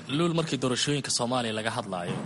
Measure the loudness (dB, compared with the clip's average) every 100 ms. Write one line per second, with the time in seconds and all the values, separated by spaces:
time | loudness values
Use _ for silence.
0 | -2 2 2 2 0 0 2 2 2 0
1 | 0 0 2 2 0 0 -2 -2 -4 -4
2 | -4 -4